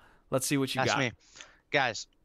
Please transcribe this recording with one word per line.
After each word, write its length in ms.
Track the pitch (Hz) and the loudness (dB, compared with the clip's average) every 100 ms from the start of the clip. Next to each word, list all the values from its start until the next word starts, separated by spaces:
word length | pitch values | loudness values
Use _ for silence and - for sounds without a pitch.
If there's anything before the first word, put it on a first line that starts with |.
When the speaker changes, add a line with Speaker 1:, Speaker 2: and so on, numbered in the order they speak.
| - - - | -20 -20 -4
Speaker 1:
let's 140 | 135 | -2
see 120 | - 143 | 0 0
what 180 | 131 | 0
you 60 | 135 | 0
Speaker 2:
That's 100 | 127 | 2
Speaker 1:
got. 80 | 110 | 2
Speaker 2:
me. 140 | 123 - - - - - _ | 0 -4 -20 -20 -20 -20 _
Guys, 380 | 147 127 104 - _ | 0 2 -2 -10 _